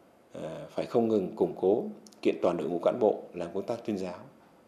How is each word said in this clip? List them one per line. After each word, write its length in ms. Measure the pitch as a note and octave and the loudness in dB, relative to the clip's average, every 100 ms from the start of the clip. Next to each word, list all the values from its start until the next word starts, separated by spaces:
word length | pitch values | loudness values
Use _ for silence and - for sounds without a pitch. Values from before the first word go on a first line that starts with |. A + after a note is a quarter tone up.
| _ _ _ | _ _ _
à, 320 | F2+ D#2 D#2+ - | -12 -10 -10 -8
phải 160 | - - | -6 0
không 220 | A#2+ A2+ | 2 4
ngừng 280 | G#2+ F2+ - | 2 0 0
củng 200 | F2 - | -2 2
cố, 240 | F#2 A#2 G#3+ - - - | 4 4 0 -10 -18 0
kiện 140 | A2 - | 0 2
toàn 160 | F#2 F2 | 0 0
đội 120 | D2+ | -2
ngũ 100 | E2+ | 0
cán 180 | - B2 | 0 4
bộ 240 | G#2+ - - | 2 2 -6
làm 200 | F2 F2 | -8 -6
công 120 | G2 A2 | -6 -6
tác 200 | A#2 - | -6 -4
tuyên 120 | G2 | -4
giáo, 220 | F#2 F#2 C3 - _ _ | -4 -8 -16 -20 _ _